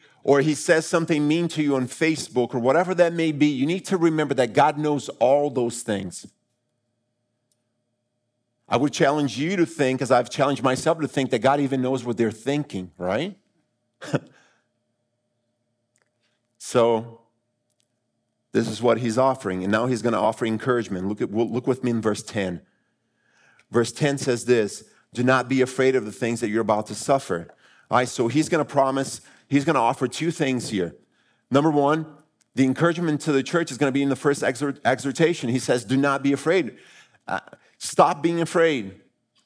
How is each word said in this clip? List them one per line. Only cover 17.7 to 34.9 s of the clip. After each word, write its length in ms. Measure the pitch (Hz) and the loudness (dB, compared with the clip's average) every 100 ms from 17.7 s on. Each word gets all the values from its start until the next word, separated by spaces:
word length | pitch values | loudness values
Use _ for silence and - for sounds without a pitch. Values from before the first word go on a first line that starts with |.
| _ _ _ _ _ _ _ _ | _ _ _ _ _ _ _ _
this 160 | - 113 | -2 -2
is 140 | 104 | 0
what 160 | 117 113 | 0 2
he's 180 | 120 110 | 0 0
offering, 460 | 131 131 98 92 | 0 0 -4 -4
and 100 | 92 | 0
now 140 | 110 123 | 0 0
he's 160 | 123 | -2
gonna 180 | 113 107 | 0 0
offer 240 | 107 117 | 0 0
encouragement. 640 | 117 110 131 123 113 95 95 | -2 -2 -2 -2 -2 -6 -6
Look 140 | 104 | -4
at, 100 | 101 | -4
look 340 | 104 117 117 127 | -2 -2 -2 -2
with 160 | 123 | -2
me 100 | 123 | -2
in 100 | 117 | -2
verse 200 | 107 104 | -2 -4
ten. 380 | - 110 95 87 - _ _ _ _ _ _ _ _ _ _ | -4 -4 -4 -6 -12 _ _ _ _ _ _ _ _ _ _
Verse 200 | 113 113 | 0 0
ten 280 | - 151 139 | 0 -2 0
says 260 | - 120 | -2 -2
this, 400 | 117 123 104 - - _ _ | 2 2 2 -4 -18 _ _
"Do 80 | 120 | -2
not 260 | 123 131 123 | 2 2 2
be 140 | 131 | 2
afraid 340 | 123 - 131 131 | 2 2 2 2
of 80 | |
the 80 | 107 | 0
things 280 | 101 113 117 | -4 -4 -2
that 100 | 117 | -2
you're 100 | 107 | 0
about 280 | 107 107 107 | 0 0 -2
to 60 | |
suffer." 540 | 107 - 139 - 87 85 - _ _ - | -6 0 0 0 -6 -6 -18 _ _ -2
All 60 | 120 | 0
right, 120 | 123 | 0
so 200 | - 113 | 0 0
he's 200 | 135 151 | 0 0
gonna 160 | 165 | 0
promise, 560 | 143 143 135 135 131 - - _ - | 0 2 2 0 -4 -8 -16 _ -2
he's 160 | 139 | 0
gonna 160 | 139 143 | 2 2
offer 260 | 117 127 127 | 2 2 -4
two 240 | - 160 | -4 -4
things 380 | 165 139 127 - | -2 -2 -2 -2
here. 260 | 101 85 - _ _ _ _ - | -4 -4 -8 _ _ _ _ -2
Number 200 | 131 156 | 2 2
one, 360 | 147 143 160 156 - _ _ _ | 2 2 2 -2 -14 _ _ _
the 100 | - | 0
encouragement 560 | 131 127 170 165 170 151 | 0 2 0 0 -2 -2
to 100 | 156 | 0
the 100 | 139 | 0
church 300 | 131 175 - | 0 -2 -2
is 60 | 120 | -2
gonna 120 | 139 | 0
be 120 | 135 | 0
in 80 | 139 | 0
the 40 | |
first 300 | 131 147 143 | 0 0 0
exhort-, 340 | 113 127 143 135 | -2 -2 -4 -4
exhortation. 640 | - | -2